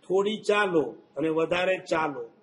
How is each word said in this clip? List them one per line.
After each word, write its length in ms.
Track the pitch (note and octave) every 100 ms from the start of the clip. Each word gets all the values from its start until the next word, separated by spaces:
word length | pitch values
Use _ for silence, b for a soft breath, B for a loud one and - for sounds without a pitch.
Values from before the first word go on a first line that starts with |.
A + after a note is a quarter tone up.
| -
થોડી 340 | F#3 G3+ G#3+ -
ચાલો 460 | G#3 G3+ E3 B2+ - _ -
અને 120 | D#3+
વધારે 500 | D#3 D#3+ F3 F#3 F3+ -
ચાલો. 380 | E3 D#3 C3 A#2 _